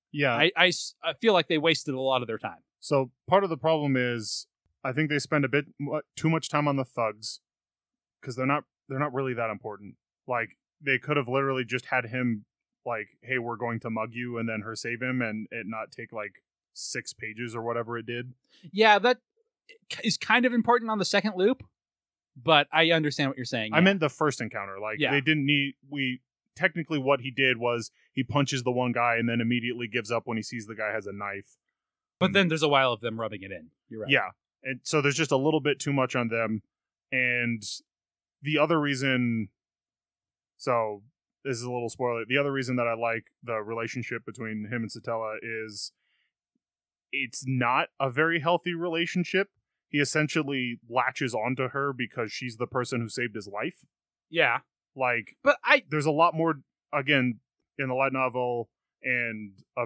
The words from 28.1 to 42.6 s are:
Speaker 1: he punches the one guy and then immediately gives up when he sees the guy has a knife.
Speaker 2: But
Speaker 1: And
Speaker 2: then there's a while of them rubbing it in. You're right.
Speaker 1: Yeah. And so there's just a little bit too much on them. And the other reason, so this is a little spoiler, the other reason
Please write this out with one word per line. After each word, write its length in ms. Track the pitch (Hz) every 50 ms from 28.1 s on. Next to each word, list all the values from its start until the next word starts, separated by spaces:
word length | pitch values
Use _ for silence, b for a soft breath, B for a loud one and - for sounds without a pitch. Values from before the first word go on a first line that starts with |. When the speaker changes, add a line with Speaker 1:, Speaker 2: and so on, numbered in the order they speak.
Speaker 1:
he 120 | _ - -
punches 400 | - - 143 139 - 143 131 120
the 80 | 127
one 200 | 123 123 123 123
guy 240 | 117 120 120 120 117
and 140 | 117 117 117
then 100 | 117 120
immediately 480 | 117 117 123 120 117 120 120 120 120 113
gives 240 | 104 120 107 104
up 160 | 120 117 - 120
when 80 | 113 110
he 60 | 101
sees 220 | - 127 117 104
the 100 | 104 113
guy 160 | 107 110 107
has 160 | 104 110 98 101
a 60 | 98
knife. 440 | 101 101 101 98 98 98 - - _ _ _ _ _ _ _ _ _ _ _ _ _
Speaker 2:
But 80 | 180 190
Speaker 1:
And 80 | 196
Speaker 2:
then 120 | 202 190 170
there's 140 | 160 156 160
a 40 | 147
while 220 | 143 135 135 127
of 80 | 120 104
them 180 | 113 117 113 113
rubbing 240 | 113 107 107 95 95
it 80 | 95 98
in. 180 | 85 80 80 _ _ _ _
You're 140 | 113 110
right. 80 | 104 135
Speaker 1:
Yeah. 220 | 139 123 98 90 - _ _ _ _ _ -
And 180 | 131 131 123 -
so 160 | - 160 151
there's 140 | 135 143 135 131
just 140 | 160 135
a 60 | 147 131
little 240 | 139 156 156 156
bit 180 | 131 147 135 -
too 140 | - 147 139
much 220 | 135 131 123 -
on 120 | 127 120 113
them. 340 | 117 113 113 107 110 104 - _ _ _ _ _ _ _ _ _
And 520 | 135 127 127 123 123 123 120 120 117 110 104 - - - - _ _ _ _ _ _ _ _ _ _ _
the 160 | 139 147 156 143
other 220 | 151 156 170 156
reason, 680 | 147 143 139 127 139 135 127 123 123 120 117 113 104 95 _ _ _ _ _ _ _ _ _ _ _ _ _ _ _ _ _ _ _ _ _ _
so 460 | - 139 123 117 110 107 104 101 104 131 _ _ _ _ _ _ _
this 140 | 139 127 113
is 60 | 120
a 80 | 123
little 180 | 123 123 120 113
spoiler, 360 | - - 127 123 117 117 110
the 120 | 110 127 143
other 140 | 143 143
reason 260 | 135 135